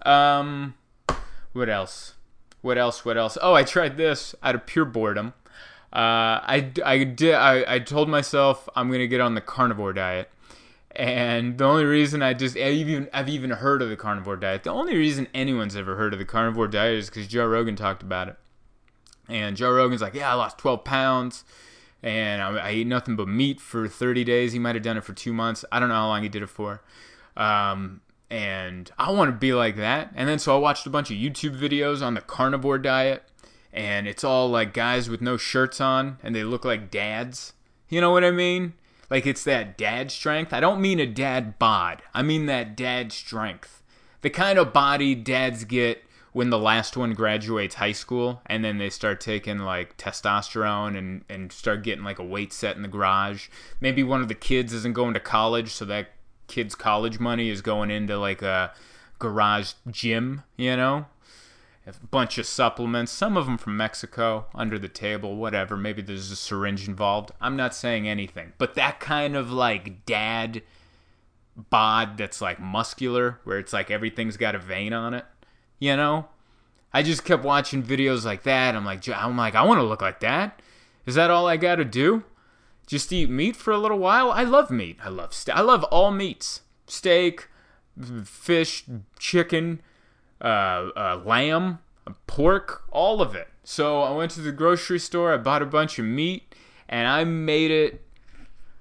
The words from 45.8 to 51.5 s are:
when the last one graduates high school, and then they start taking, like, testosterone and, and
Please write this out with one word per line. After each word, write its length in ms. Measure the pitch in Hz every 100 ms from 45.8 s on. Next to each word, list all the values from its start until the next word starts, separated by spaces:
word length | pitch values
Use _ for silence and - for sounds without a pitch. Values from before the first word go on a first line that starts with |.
| 120 113 _ - -
when 180 | 123 123
the 100 | 113
last 380 | 107 110 110 127
one 160 | 120
graduates 600 | 107 110 107 107 110 98 -
high 160 | 104
school, 500 | 104 - 123 123 120 -
and 180 | 110 110
then 140 | 104
they 100 | 101
start 320 | - 107 98
taking, 380 | - 107 107 101
like, 380 | 95 90 90 -
testosterone 1000 | 101 - 107 101 - 113 107 104 104 98
and, 260 | 95 92 -
and 220 | 98 92